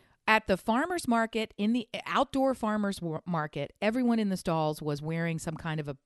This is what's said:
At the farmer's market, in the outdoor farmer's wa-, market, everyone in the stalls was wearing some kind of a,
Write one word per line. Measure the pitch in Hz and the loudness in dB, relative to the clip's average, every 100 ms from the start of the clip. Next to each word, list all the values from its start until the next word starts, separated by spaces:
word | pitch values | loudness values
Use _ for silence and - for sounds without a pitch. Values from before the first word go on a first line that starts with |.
| _ _ - | _ _ 2
At | 220 - | 4 4
the | 185 | 0
farmer's | - 226 339 349 - | 2 0 0 -2 0
market, | 233 226 220 220 - | 2 2 -2 -6 -2
in | 208 | 0
the | 247 - - - | 0 -2 -8 -2
outdoor | 185 277 269 269 | 0 0 2 2
farmer's | 247 214 214 202 196 | 2 0 0 0 -2
wa-, | 170 156 - | -4 -6 -4
market, | 165 151 151 143 - | -2 -2 -4 -8 -2
everyone | 208 240 240 226 | 0 2 2 2
in | 208 | 2
the | 185 | 0
stalls | - 160 156 151 | 0 0 0 0
was | 151 143 | -2 -4
wearing | 151 165 170 160 | -4 -2 -2 -2
some | - | -4
kind | 160 165 156 | -6 -4 -4
of | 147 | -4
a, | 135 | -8